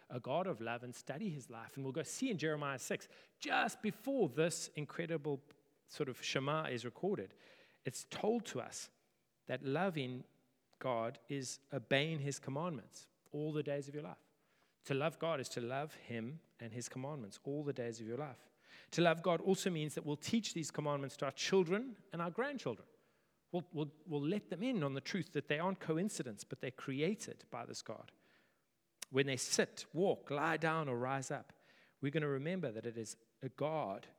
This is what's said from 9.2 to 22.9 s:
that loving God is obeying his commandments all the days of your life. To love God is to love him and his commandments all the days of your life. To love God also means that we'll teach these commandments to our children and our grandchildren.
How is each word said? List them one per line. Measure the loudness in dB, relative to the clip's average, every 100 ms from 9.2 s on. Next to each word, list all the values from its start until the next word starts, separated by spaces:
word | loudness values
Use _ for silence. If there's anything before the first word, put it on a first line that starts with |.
| _ _ -6
that | -2
loving | 0 2 2 0 -2 -4 -10 _ _ _ _ -4
God | 0 2 2 -2 -4
is | -4 -4 -8 -4
obeying | -4 4 4 4 2
his | -2 -2
commandments | -4 -2 -2 -4 -8 -16 -20 _ _
all | -4 -2
the | 0
days | 0 -2 -4
of |
your | -8
life. | -8 -12 _ _ _ _ _ _
To | 0
love | 2 2 2
God | 0 0
is | -2
to | -2
love | -2 -2 -4 -8 -6
him | -4 -4 -8 -14 -12
and | -8
his | -6 -6
commandments | -4 -4 -6 -8 -8
all | -4 -2
the | 0
days | 0 -2 -2
of | -4
your | -4
life. | -4 -8 -20 _ -20 -20 -2
To | 6
love | 8 8
God | 4 4
also | 6 4 4
means | 0 -2
that | -2 -2
we'll | -2
teach | 2 2 2
these | -2 -4
commandments | -2 0 0 -2 -2
to |
our | -2
children | 0 4 6 6 4 0 -8 -8
and | -4
our | -2
grandchildren. | 0 0 0 -2 -4 -8